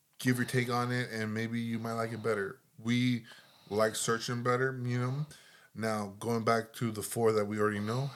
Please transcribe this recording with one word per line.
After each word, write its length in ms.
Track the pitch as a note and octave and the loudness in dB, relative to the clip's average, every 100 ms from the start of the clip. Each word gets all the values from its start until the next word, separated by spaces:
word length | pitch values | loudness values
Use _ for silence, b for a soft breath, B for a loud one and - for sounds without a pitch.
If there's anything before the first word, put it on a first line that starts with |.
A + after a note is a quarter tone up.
| _ - | _ 0
give 180 | B2+ B2 | 2 2
your 100 | A#2 | 2
take 240 | B2+ A#2+ | 0 2
on 220 | A#2+ A#2+ | 0 0
it, 180 | B2 G#2+ | 0 -2
and 240 | A2 A2 | -2 -2
maybe 260 | A2 A2+ A#2 | -2 -2 -2
you 180 | A#2 A2+ | -2 -4
might 160 | A2+ | -2
like 180 | A2+ A#2 | -2 -2
it 100 | A2 | -2
better. 360 | A2+ G#2+ G2 - _ - | 0 0 -2 -8 _ -6
We 420 | A2+ A#2+ B2 A#2 B B B B - | 0 4 4 2 B B B B -4
like 260 | G2+ A2 A2 | 2 2 2
Searching 460 | - A2+ - A#2+ | -2 -2 -2 -2
better, 360 | B2 B2 C3 B2+ | 0 2 0 -2
you 140 | B2 B2 | -2 0
know? 280 | B2 C#3 D3+ B B B B | 0 -2 -6 B B B B
Now, 380 | G2+ A2 G#2+ G2+ G2+ | -4 -2 -2 -4 -4
going 260 | A2 A#2 | -2 2
back 280 | A2 A#2 - | 2 2 0
to 160 | - A#2 | -4 -4
the 120 | G#2 | -4
four 300 | - A#2+ A2+ | -6 2 4
that 120 | G#2+ | 4
we 140 | G2+ G#2+ | 0 2
already 220 | G#2+ G#2 | 2 2
know, 300 | G#2+ B2 C#3 | -2 -2 -4